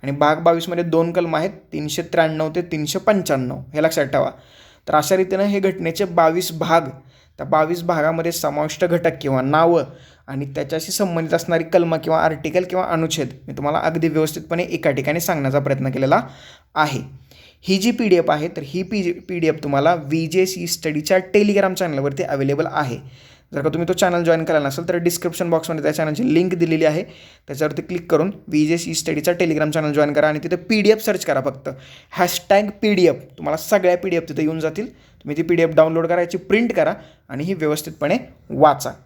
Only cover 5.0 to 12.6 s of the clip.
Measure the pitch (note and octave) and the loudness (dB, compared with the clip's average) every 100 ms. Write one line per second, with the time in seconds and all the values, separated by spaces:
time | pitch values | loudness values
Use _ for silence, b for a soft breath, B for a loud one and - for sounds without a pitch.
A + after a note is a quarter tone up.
5 | D3 F#3+ F#3 F#3+ G3+ G3+ G3 F#3 E3+ E3 | 2 0 2 0 0 2 0 -2 -4 -2
6 | G3 E3+ D#3+ E3 F3+ E3 E3 E3 D3 - | 0 4 4 2 -4 -6 2 2 2 -12
7 | b b b _ C#3+ D#3 D#3 F3 E3+ E3+ | b b b _ -2 0 0 -2 -2 0
8 | D3+ E3 E3 E3 D3+ C#3+ D#3 - F3 E3+ | 0 0 -4 -2 -4 -2 -4 -2 0 2
9 | E3+ - C#3 C3 C3 D3+ E3+ E3+ C#3 B | 0 -2 -2 0 2 4 4 4 0 B
10 | B B B C3+ C#3 C3+ D3 D#3+ D#3+ - | B B B -8 -8 -8 -6 -6 -6 -2
11 | G3 E3+ D#3+ E3 E3+ E3+ D#3+ F3+ E3+ D#3+ | -2 0 0 -2 0 -2 2 2 2 0
12 | D#3+ D#3+ D#3+ D3+ D3+ E3+ | 0 2 2 0 -2 -2